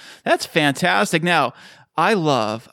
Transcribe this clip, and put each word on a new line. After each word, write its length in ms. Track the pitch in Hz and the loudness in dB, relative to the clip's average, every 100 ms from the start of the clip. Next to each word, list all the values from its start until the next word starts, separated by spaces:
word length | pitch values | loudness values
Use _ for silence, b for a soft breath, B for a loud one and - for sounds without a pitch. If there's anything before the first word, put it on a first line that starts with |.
| B B | B B
That's 220 | - 349 - | -2 -2 -2
fantastic. 800 | 170 151 135 180 190 208 - | 0 0 0 0 0 0 0
Now, 300 | 175 165 127 - B B B - | 0 0 0 -6 B B B -2
I 160 | 180 | 0
love 540 | 196 156 131 107 110 - | 2 2 0 0 -6 -6